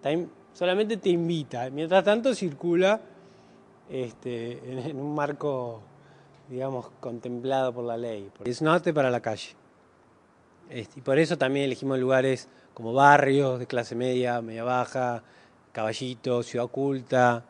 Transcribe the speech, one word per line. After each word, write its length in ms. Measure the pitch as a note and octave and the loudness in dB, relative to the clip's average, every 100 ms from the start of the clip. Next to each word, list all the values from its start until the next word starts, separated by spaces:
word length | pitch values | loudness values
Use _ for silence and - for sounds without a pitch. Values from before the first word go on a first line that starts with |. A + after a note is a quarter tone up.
También 260 | C#3 D#3+ E3+ - - | -2 -2 -4 -12 -20
solamente 440 | - F3+ F#3 G#3+ A3 | -2 0 2 0 0
te 140 | F#3+ | 0
invita. 600 | F3 E3+ E3+ C3+ B2 B2+ | 2 0 -2 -4 -6 -6
Mientras 320 | C#3 D#3+ F#3 | -6 2 4
tanto, 320 | F#3+ G#3+ B3 | 4 2 2
circula, 640 | A#3+ F3+ C#3+ F3 E3+ F#3 A3 - - - - - - - - - | 0 -4 -4 0 4 4 2 -4 -20 -20 -20 -20 -20 -20 -20 -12
este, 720 | C3 B2 A2 C3 A#2+ A#2 A#2+ B2 | -8 -8 -8 -10 -8 -8 -12 -12
en, 80 | C3 | -10
en 160 | C3+ C#3 | -8 -8
un 160 | D3 | -6
marco, 680 | D3 C#3+ D3 D3 C3 A#2+ A2+ G#2+ - - - - - - | -2 -2 -2 -4 -4 -6 -10 -18 -20 -20 -20 -20 -20 -14
digamos, 420 | B2+ C3+ C3 A#2+ - | -8 -6 -6 -10 -14
contemplado 720 | B2+ A#2 B2 B2 C3 C3+ C3 | -12 -10 -10 -8 -2 0 0
por 120 | A#2+ | -4
la 120 | A#2+ A#2 | -6 -6
ley. 320 | A#2+ G#2+ G2 - | -6 -8 -12 -10
Porque 140 | B2 | -8
es 100 | A#2+ | -2
un 80 | D#3 | 2
arte 240 | F3 F3 | 2 2
para 160 | D3+ C3 | 2 2
la 120 | A#2+ | 0
calle. 300 | A2+ G#2+ - - _ _ _ _ _ _ _ _ _ _ - | -2 -6 -10 -18 _ _ _ _ _ _ _ _ _ _ -14
Este, 300 | B2+ G#2+ - | -12 -12 -10
y 40 | |
por 160 | C3 C3+ | 0 2
eso 200 | D#3+ D#3+ | 2 2
también 280 | C3 C#3 C#3 | 0 0 -2
elegimos 320 | B2+ C3+ C3 | -2 -2 -2
lugares 500 | B2+ C3 C3 B2+ - - - | 2 4 4 0 -6 -20 -20
como 180 | - A2+ | -12 -2
barrios 680 | C3 C#3+ C#3+ C#3 C#3 C3+ B2+ | 6 10 10 6 2 2 -2
de 60 | A#2+ | -4
clase 280 | B2 A#2 | -4 -4
media, 480 | A#2 B2+ B2+ B2 A#2+ | -4 -2 0 0 -2
media 220 | A2+ A2+ | -6 -8
baja, 580 | A#2+ B2+ A#2+ C3+ B2 A#2 - - - _ _ | -2 -2 -2 -2 -2 -4 -10 -20 -20 _ _
Caballito, 720 | - A2 A2 B2+ B2 C3 A#2+ | -4 -4 -4 -8 -6 -2 -2
Ciudad 240 | A#2 A#2+ A#2+ | -2 -4 -4
Oculta. 800 | - C#3 C3+ A#2+ C3 B2 A#2 - | -2 -2 -2 0 4 4 4 -4